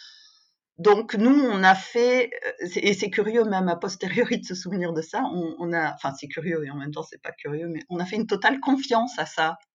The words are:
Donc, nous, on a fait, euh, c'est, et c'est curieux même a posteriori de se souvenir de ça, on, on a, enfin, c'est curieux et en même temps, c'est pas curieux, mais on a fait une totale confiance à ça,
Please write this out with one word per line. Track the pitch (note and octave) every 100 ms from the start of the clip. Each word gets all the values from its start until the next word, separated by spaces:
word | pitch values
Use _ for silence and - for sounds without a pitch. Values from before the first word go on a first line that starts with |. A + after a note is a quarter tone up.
| - - _ _ _ _ _ -
Donc, | G#3 G3+ A3
nous, | G3+ A#3
on | C#4+ B3+ G3
a | F#3 F#3+
fait, | - A#3 B3 B3+ - - -
euh, | - F3+
c'est, | -
et | G3+
c'est | G3 G3+
curieux | A3 G3+ A#3
même | A3 F#3+ F#3
a | E3+
posteriori | G3 - F#3+ A3+ A#3 G#3+
de | -
se | F3+
souvenir | F3+ G3 F3
de | D#3+
ça, | D#3+ G#3 C4
on, | F3 E3 D#3+
on | E3+
a, | E3+ D#3
enfin, | C#3 C#3
c'est | C#3 D3
curieux | - D#3+ E3 C#3
et |
en | C#3+
même | C#3+
temps, | D3
c'est | D#3 -
pas | D#3+
curieux, | - D3 D3+ E3+
mais | D#3 -
on | F3+
a | F#3
fait | A3
une | G#3+
totale | G3+ G#3 C4+
confiance | C4+ C4+ - A3+ A#3+ -
à | D#3+
ça, | - D#3+ E3 _